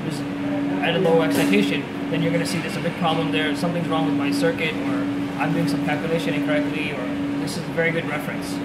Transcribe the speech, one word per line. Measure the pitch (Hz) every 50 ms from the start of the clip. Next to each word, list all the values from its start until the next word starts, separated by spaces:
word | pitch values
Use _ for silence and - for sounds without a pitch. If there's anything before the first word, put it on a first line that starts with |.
| 151
just | 156 294 - - - - - - 143 - - - - 143 -
at | 143 165 165
a | -
low | - 165 165 -
excitation, | 143 143 - - 143 - 202 208 - - 151 147 139 - - - - -
then | 165 160
you're | 165 -
gonna | - - -
see | - - 165
there's | 151 - -
a | 147
big | 143 170 -
problem | - 180 160 160 165 160 147
there, | 147 156 156 151 143
something's | - 175 170 165 170 165 147
wrong | 160 156 143
with | 143 143
my | 143 143 143
circuit, | - - 165 165 160 - 160 156 156
or | 143 143 143 143 - - - - - 143 - - 147
I'm | 151 147 147
doing | - - 143
some | 143 143 143
calculation | 151 147 147 165 160 165 165 - 160 143
incorrectly, | 147 143 147 147 147 143 143 147 151 147 147
or | 147 147 143 143 143 143 143 - 143 143
this | 151 147 -
is | 175 151
a | 143
very | 139 165 165 165
good | 160 165 139
reference | 143 147 147 - - - - - - - 143